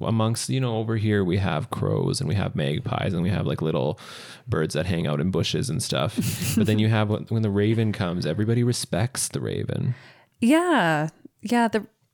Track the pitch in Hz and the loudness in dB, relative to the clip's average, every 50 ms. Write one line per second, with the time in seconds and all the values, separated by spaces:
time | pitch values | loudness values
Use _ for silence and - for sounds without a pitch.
0 | - - 113 113 110 113 117 - - - 127 131 131 120 113 110 113 113 113 107 | -2 -2 0 2 2 0 0 -2 -4 -2 -2 -2 -2 -2 -2 -2 -2 -2 -2 0
1 | 101 110 104 101 98 90 87 101 98 - 80 76 - - - - - - 53 50 | 2 2 4 4 4 2 2 0 0 0 0 -2 -4 -4 -6 -4 -2 0 0 2
2 | 50 50 - - - 73 98 101 92 - - - 71 69 76 - - - - - | 0 0 0 -2 -2 0 0 0 0 -2 -2 -2 -2 -2 -2 -2 -4 -4 -4 -2
3 | - 95 92 85 85 85 76 - - - 67 - 78 78 80 76 64 71 - - | -2 -2 -2 0 0 0 0 0 -2 -2 -2 -2 -2 -2 0 0 0 -2 -4 -6
4 | - - - - - - - - - 120 117 80 78 78 - 76 80 90 90 85 | -12 -18 -16 -16 -16 -18 -18 -18 -6 -4 0 0 0 0 -2 -4 -2 -2 -2 -2
5 | 82 76 76 73 80 92 92 85 - - - 78 - - - - - - - - | 0 -2 -2 0 0 0 0 0 0 0 0 -2 -2 -2 -4 -4 -4 -2 -2 -2
6 | 69 - - - - - - - - - - - 101 95 107 107 107 110 113 107 | -2 0 -2 -2 -2 -2 -2 -4 -4 -2 0 2 2 4 4 4 4 2 2 2
7 | 107 101 107 - - - 110 113 110 104 98 101 104 110 113 113 113 107 98 - | 2 0 -2 -4 -2 -4 -2 0 0 2 2 2 2 4 2 2 2 0 0 -2
8 | 101 87 87 90 85 76 80 - 107 110 117 120 120 123 120 - - - - 85 | -2 -2 -2 -2 -2 -2 0 0 0 2 2 2 2 2 0 -2 -2 -2 -2 0
9 | 113 127 - - - - - - 62 53 50 - - - - - - - 123 - | 0 -2 -2 -4 -6 -4 -4 -6 -4 -4 -2 -2 -4 -4 -2 -2 -2 -2 -2 -4
10 | - - - - _ _ _ _ 233 233 302 320 349 359 320 247 180 165 156 151 | -10 -20 -20 -20 _ _ _ _ 4 4 4 6 4 4 4 4 4 4 2 2
11 | 151 160 - _ _ - _ _ - 202 240 240 233 220 - 214 202 - _ _ | 0 -2 -4 _ _ -20 _ _ -4 0 2 4 4 4 2 -2 -4 -4 _ _
12 | _ _ | _ _